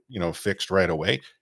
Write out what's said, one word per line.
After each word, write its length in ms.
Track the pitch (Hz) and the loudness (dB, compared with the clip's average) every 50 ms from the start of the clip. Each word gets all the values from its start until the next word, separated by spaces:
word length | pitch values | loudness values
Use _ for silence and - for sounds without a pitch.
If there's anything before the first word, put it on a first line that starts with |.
| _ - | _ -12
you 120 | 131 104 | -6 -4
know, 120 | 90 85 80 | -2 -2 -4
fixed 360 | - - 104 98 - - - | -2 -2 -4 -4 -2 -2 0
right 200 | 95 95 95 85 | 2 4 4 4
away." 320 | 82 78 80 - 123 139 - - - _ | 2 0 0 0 0 0 -4 -10 -20 _